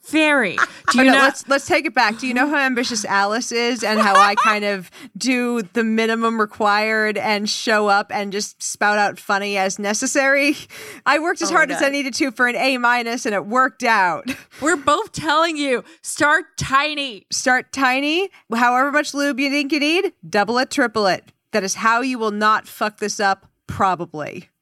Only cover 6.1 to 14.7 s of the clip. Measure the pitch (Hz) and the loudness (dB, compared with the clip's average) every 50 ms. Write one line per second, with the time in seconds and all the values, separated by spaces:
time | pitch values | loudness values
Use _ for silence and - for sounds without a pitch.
6.1 | 226 226 226 226 226 226 208 214 - - 220 208 202 208 214 220 220 220 214 214 | 0 0 0 0 0 0 -2 -2 -2 -2 0 2 2 2 2 0 0 0 0 0
7.1 | 208 202 - 220 214 202 208 208 - - - 240 220 214 214 208 196 202 214 - | -2 -2 -2 -2 -2 -2 -2 -4 -4 -4 -2 0 2 2 4 4 2 2 0 -2
8.1 | - 214 202 202 185 208 208 - - _ - - - _ 214 208 208 208 208 190 | -6 -6 -6 -4 -6 -6 -8 -8 -10 _ -10 -10 -4 _ 2 2 2 2 0 0
9.1 | - - - - 202 196 202 202 202 196 190 196 196 - 202 196 214 - - 262 | -2 -6 -4 -2 -2 -2 0 -2 -2 0 -2 -2 -2 -4 -4 -4 -2 -2 -4 -2
10.1 | - 294 269 269 277 285 277 294 294 - - _ - - - - - - _ 262 | 0 2 2 2 2 2 2 0 0 -2 -8 _ -18 -18 -18 -18 -18 -4 _ 0
11.1 | 269 320 302 339 359 - 339 294 330 339 311 262 - - - 277 277 285 269 269 | 0 2 0 -2 -4 -4 -4 0 2 2 2 2 0 0 0 0 0 -2 -4 -4
12.1 | 226 - 330 269 220 - 247 240 240 202 247 269 269 247 240 240 240 247 240 233 | -4 -2 -4 -4 0 0 0 0 0 0 0 0 0 2 2 2 2 2 0 -4
13.1 | 233 254 - 254 208 190 - 202 220 254 262 254 - _ 247 233 226 208 185 180 | -6 -4 -4 -2 -2 -2 -4 0 0 0 0 0 -2 _ 0 2 4 4 4 2
14.1 | 160 135 - 247 262 - - _ - - 254 311 | 0 -4 -6 -10 -12 -12 -14 _ -12 -2 0 0